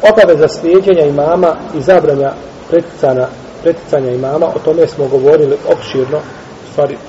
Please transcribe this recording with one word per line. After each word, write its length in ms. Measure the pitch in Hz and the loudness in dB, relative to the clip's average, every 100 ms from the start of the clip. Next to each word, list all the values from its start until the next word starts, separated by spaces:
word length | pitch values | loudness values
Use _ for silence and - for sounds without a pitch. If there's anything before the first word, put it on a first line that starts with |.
| 208 | 4
obaveza 360 | 220 185 156 151 | 4 4 4 2
slijeđenja 580 | - 165 180 196 180 147 | 0 2 2 4 2 2
imama 500 | 143 147 175 175 156 - 156 | 0 0 2 0 -2 -8 -6
i 40 | |
zabranja 500 | 135 180 151 139 139 - - - - | 2 2 4 0 -2 -4 -16 -20 -2
preticanja, 580 | 170 170 - 143 127 127 - - - | -2 -2 -4 -2 0 -2 -6 -20 -6
preticanja 480 | 165 165 - 147 131 | -4 -4 -2 -2 -2
imama, 360 | 127 131 151 165 | -4 -4 -2 -2
o 120 | - | -2
tome 280 | 170 160 156 | -2 0 0
smo 200 | - 135 | 0 -2
govorili 500 | 135 135 156 143 143 - | 2 4 4 2 0 -2
opširno, 460 | - - 135 127 151 | -4 -4 -6 -4 -4
u 540 | - - - - - | -8 -18 -20 -20 -12
stvari 260 | - 143 139 | -4 -4 -4